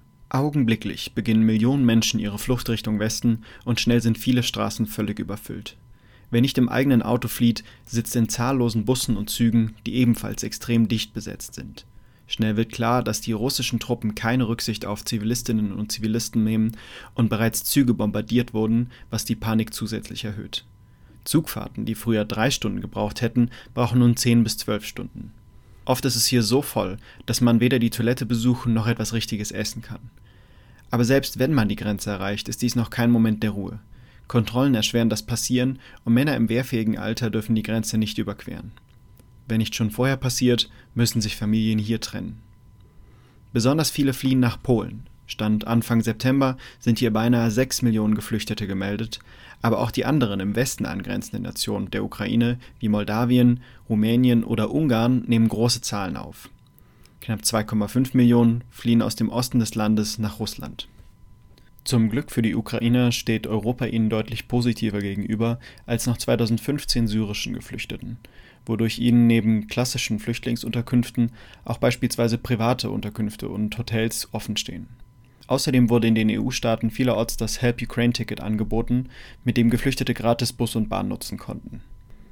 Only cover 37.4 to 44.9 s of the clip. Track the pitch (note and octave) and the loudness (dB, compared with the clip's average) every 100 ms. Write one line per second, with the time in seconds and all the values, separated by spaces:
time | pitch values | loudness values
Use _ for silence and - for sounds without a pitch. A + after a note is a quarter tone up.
37.4 | G#2+ A2 G#2 A2+ G#2+ A2 G#2+ - G#2 G2+ | 0 -2 0 -2 -2 -2 -2 -2 -6 -8
38.4 | - E2+ - - _ - - - - - | -12 -14 -14 -18 _ -20 -20 -20 -20 -14
39.4 | - A2+ A2 - A2 - C3 C3+ C3 - | -4 -2 0 -2 -2 0 0 0 -2 2
40.4 | B2 A#2+ - - - A#2+ A#2 A#2 G#2+ - | 2 2 0 -8 -8 0 0 0 -2 -2
41.4 | G#2+ A2 A2 A2 G#2+ A2 - G2 F2+ A2 | 0 2 2 0 -2 -4 -4 -8 -10 -12
42.4 | - - - - - - - - - - | -20 -20 -20 -20 -20 -20 -20 -20 -20 -20
43.4 | - A#2+ A#2+ D#3 D3 - C#3 C3 C3+ C3 | -4 0 2 2 0 0 0 0 2 2
44.4 | A#2+ - - A2+ F2+ | 2 0 0 0 0